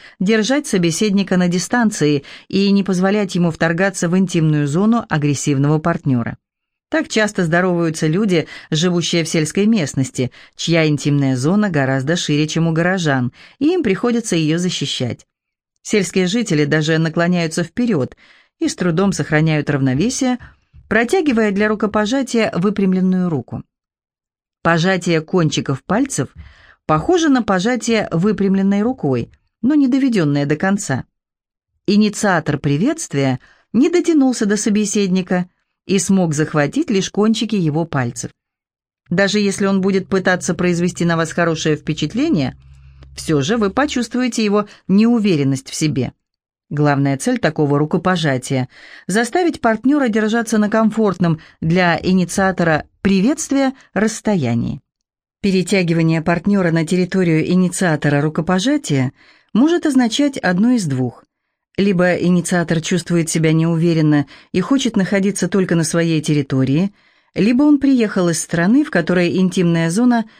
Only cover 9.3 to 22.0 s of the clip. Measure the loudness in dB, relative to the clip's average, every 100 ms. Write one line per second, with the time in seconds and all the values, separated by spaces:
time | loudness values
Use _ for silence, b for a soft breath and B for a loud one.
9.3 | -2 -2 0 0 0 0 -2 -4 -4 -6
10.3 | B B -10 -2 2 2 0 0 0 0
11.3 | 0 0 0 0 0 0 0 -2 -2 0
12.3 | 0 0 0 0 0 0 0 0 0 -2
13.3 | B B B 0 0 0 0 0 -2 -2
14.3 | 0 0 0 -2 -4 -6 -4 -6 -8 _
15.3 | _ _ _ _ _ -2 -2 0 0 0
16.3 | 0 0 0 2 0 2 0 0 0 0
17.3 | 0 -2 -4 -6 -2 -2 0 -2 -8 b
18.3 | b b _ -6 -2 -2 0 0 -2 -2
19.3 | 0 2 0 0 0 0 0 -2 -2 -2
20.3 | -2 B B _ -20 -2 -2 2 0 2
21.3 | 0 0 0 0 0 -2 -2